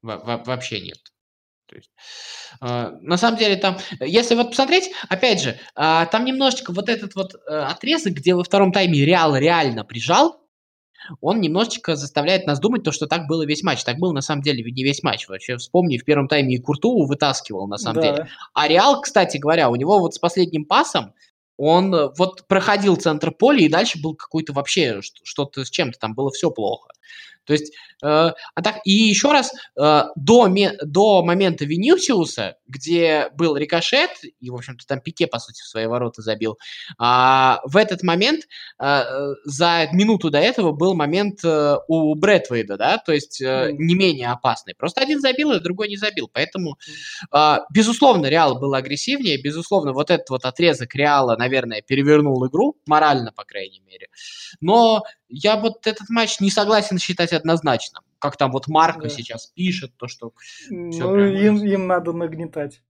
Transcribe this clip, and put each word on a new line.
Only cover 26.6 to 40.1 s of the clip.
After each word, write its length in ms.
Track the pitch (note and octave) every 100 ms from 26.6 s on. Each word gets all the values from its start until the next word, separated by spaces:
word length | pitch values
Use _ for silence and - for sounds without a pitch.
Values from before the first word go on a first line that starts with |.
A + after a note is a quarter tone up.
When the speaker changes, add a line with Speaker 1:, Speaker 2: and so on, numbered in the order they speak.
| G2+ A2+ _ - _ - - _ -
Speaker 1:
То 80 |
есть, 180 | D3+ D3+ - - _
э, 20 | C#3+
а 540 | D3+ E3 D#3+ - -
так, 140 | F#3+ G#3+ -
и 60 |
еще 400 | G3 A3 G3+ C#4+
раз, 200 | D4 B3 - - -
э, 240 | D3 D3+ - -
до 320 | C#3 A#3 G#3+
ме-, 280 | F#3+ G3 -
до 380 | D3+ D3+ G#3+ F#3+
момента 400 | E3+ F3 G3 D#3+ C#3+
Винисиуса, 880 | E3 A3+ F4+ F#4 A3 D#3 - G2 - _
где 640 | C3 C#3 E3+ E3 D3+ - C#3+
был 200 | E3 C#3+
рикошет, 540 | D3 E3+ E3 C4+ E4+ - - _
и, 100 | B2+
в 40 | B2
общем-то, 300 | A2+ A#2+ -
там 140 | C3+
Пике, 260 | - - D#3+
по 100 | A#2
сути, 220 | - -
в 40 | -
свои 200 | A2+ A2+
ворота 360 | A#2+ A#2+ -
забил, 360 | A2 G#2+ A2 G#2 - - - -
а, 600 | A#2+ B2 B2+ C3 C3 A#2+
в 120 | - E3
этот 240 | G#3+ F3
момент, 400 | F3+ E3+ A3+ D#4 - - - _
а, 260 | C3+ C#3+
э, 300 | B2 C3 C#3+ C#3
за 440 | - C#3 E3+ E3+ D#3
минуту 380 | F3 G#3+